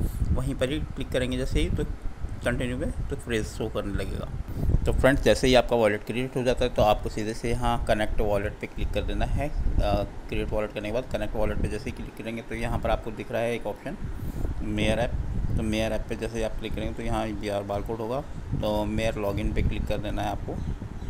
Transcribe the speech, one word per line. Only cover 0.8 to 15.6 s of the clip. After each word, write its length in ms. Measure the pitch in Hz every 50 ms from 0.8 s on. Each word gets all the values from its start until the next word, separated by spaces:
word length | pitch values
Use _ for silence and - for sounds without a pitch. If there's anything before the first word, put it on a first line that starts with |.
| 151 - - - 131 -
करेंगे 280 | - 131 127 123 127
जैसे 220 | 127 131 - - 151
ही, 100 | 151 -
तो 140 | - 156 151 - - - - - - - - - - - -
continue 320 | 123 120 127 131 123 127 127
पे 60 | 151 - - - - -
तो 60 | 139
phrase 300 | 127 - 127 117 110 107
शो 200 | - - - 120 110
करने 240 | - 107 101 101 98
लगेगा। 320 | 95 98 95 - - - - - - - - - - - - - - -
तो 80 | 131 123
friends, 280 | - - 131 139 139
जैसे 260 | - 120 107 - -
ही 80 | 131 127
आपका 200 | 120 117 - 120
wallet 300 | 120 113 104 104 104 -
create 300 | - 110 120 127 131 -
हो 80 | 135 120
जाता 200 | 127 120 - 127
है 80 | 120 -
तो 80 | -
आपको 280 | 113 107 107 - - 110
सीधे 240 | - 117 107 107 113
से 160 | - - 117
यहाँ 340 | 117 120 123 120 120 120 -
connect 360 | - 113 104 107 - - -
wallet 320 | 113 104 104 101 101 107 107 -
पे 60 | -
click 240 | - - - - - -
कर 80 | 104
देना 240 | 101 98 104 107 117
है। 240 | 127 - 139 139 151
अ, 540 | - - - - - - 110 104 101 104 101 - - - - -
create 200 | 113 107 107 104
wallet 240 | 120 107 107 104 -
करने 140 | 110 104
के 60 | 107 110
बाद 160 | 127 127 -
connect 240 | - 104 104 104 -
wallet 260 | 113 107 104 104 -
पे 60 | -
जैसे 220 | 104 107 104 - 123
ही 20 |
क्लिक 240 | 117 - 113 - -
करेंगे 240 | - 104 110 113 113
तो 140 | 110 - 117
यहाँ 240 | 113 117 117 117 -
पर 100 | - 113
आपको 220 | 110 107 - 117
दिख 200 | 107 107 104 -
रहा 100 | 117 113
है 120 | 117 117 120
एक 120 | 113 -
option 300 | 107 101 - - 135 175 - - - - - - - - - - - - - 117
mayor 360 | 110 107 107 107 107 110 110
ऐप। 120 | 120 127 - - - - - - - - -
तो 60 | -